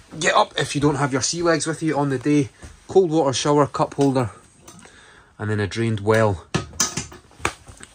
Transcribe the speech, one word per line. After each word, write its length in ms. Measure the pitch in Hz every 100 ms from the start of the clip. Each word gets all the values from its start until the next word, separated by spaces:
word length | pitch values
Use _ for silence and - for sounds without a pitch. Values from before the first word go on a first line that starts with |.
| - 160
get 160 | 185 196
up 180 | 208 -
if 180 | 147 147
you 60 |
don't 140 | 147 135
have 180 | 127
your 80 | 131
sea 200 | - 165
legs 240 | 170 160 160
with 160 | 151
you 160 | 160 139
on 120 | 143
the 100 | 127
day. 300 | 147 147 127 - - - -
Cold 220 | 185 180
water 200 | 156 139
shower 360 | 120 151 147 139
cup 260 | - 160
holder, 380 | - 139 131 120 - _ _ - - - - - - _ -
and 120 | 107
then 100 | 104
a 80 | 98
drained 320 | 110 117 107
well 460 | 104 110 110 95 - - - - - - - - - - - - - - -